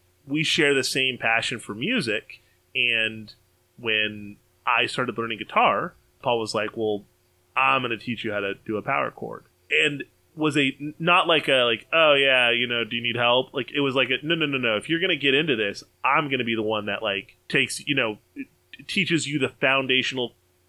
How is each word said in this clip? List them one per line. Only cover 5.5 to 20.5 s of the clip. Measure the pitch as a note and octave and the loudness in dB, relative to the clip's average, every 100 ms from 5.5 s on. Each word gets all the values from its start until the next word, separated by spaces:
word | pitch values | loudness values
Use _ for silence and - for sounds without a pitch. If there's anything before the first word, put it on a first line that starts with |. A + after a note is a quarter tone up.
| - A#3 G#2 E3+ - _ _ | 2 2 2 -2 -10 _ _
Paul | C3+ A#2+ | -2 -2
was | A2 | 0
like, | A2 G#2+ - | -4 -4 -4
"Well, | A2 G#2 - _ _ _ _ - | -2 -2 -6 _ _ _ _ -2
I'm | C3+ C3+ | 2 2
gonna | B2 A2+ | 0 -6
teach | - A2+ | -6 -6
you | A2+ | -4
how | G#2 | -2
to | G2+ | -2
do | G2 - G#2+ | -6 -4 -4
a | |
power | - - C2+ | -2 -2 -2
chord." | - - - - _ - | -6 -12 -12 -18 _ -2
And | D3+ D3+ C#3+ - _ _ - | 0 0 -2 -12 _ _ -2
was | D3+ C#3+ | 0 2
a, | C3+ - D3 - | 0 -2 -10 -4
not | E3 F3+ E3 | 2 4 4
like | D#3+ C#3+ | 2 4
a, | C3+ | 2
like, | A#2+ A2+ - | 4 0 0
"Oh | E3 D#3 | 4 6
yeah, | C#3+ C#3 B2+ A#2+ | 6 6 4 4
you | A#2+ A#2+ | 2 0
know, | A#2+ | -2
do | A2 A#2 | -2 -4
you | |
need | A#2+ A#2 | -2 0
help?" | A#2+ B2 C3 | 4 4 2
Like, | C#3+ B2 | -4 -4
it | D3+ | -2
was | C#3+ | 0
like | C3 B2 | 2 0
a, | C3 | 0
"No, | D3 | 0
no, | E3 D3+ | 0 0
no, | C#3 | 0
no. | B2 G#2+ | 0 0
If | - | 0
you're | E3 | -2
gonna | F#3 D#3+ | 0 0
get | C#3 | 2
into | C3+ E3 A#2 | 2 2 0
this, | G2+ G#2 - _ | 0 -4 -14 _
I'm | B2 D3 D3 | 2 2 2
gonna | C3 | -2
be | A#2 | -2
the | A2 | -2
one | G#2+ G#2+ G#2 | 0 -2 -2
that, | G2+ | -4
like, | G#2+ G2 F#2+ - - | -2 -4 -6 -18 -2
takes, | D3+ B2+ - - | 0 0 -4 -4
you | |
know, | C#3 A#2 G#2+ _ | -2 -2 -4 _
t-, | - C3+ _ _ - - | -16 -16 _ _ -20 -8
teaches | - E3+ E3 C3 | -2 0 0 0
you | D3 | -2
the | B2+ - | -2 0
foundational | C3+ C3+ C3 B2+ A#2 C3 A#2+ _ _ | 2 2 2 0 0 -2 -6 _ _